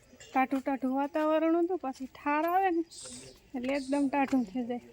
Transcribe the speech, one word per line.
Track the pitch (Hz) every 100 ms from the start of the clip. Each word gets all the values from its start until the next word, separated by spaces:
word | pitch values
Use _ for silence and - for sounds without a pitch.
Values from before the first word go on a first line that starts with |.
| _ - -
ટાઢું | 262 262 269
ટાઢું | 277 269 254 262
વાતાવરણ | 277 311 311 311 320 339 349
હતું, | 359
પાછી | 262 - 262
ઠાર | - 294 294 330
આવે | 370 381
ને | 339 330 - - 247 - - - 262
એટલે | 247
એકદમ | 285 262 285 277
ટાઢું | 285 269 262
થઈ | 233 254
જાય. | 240 240 -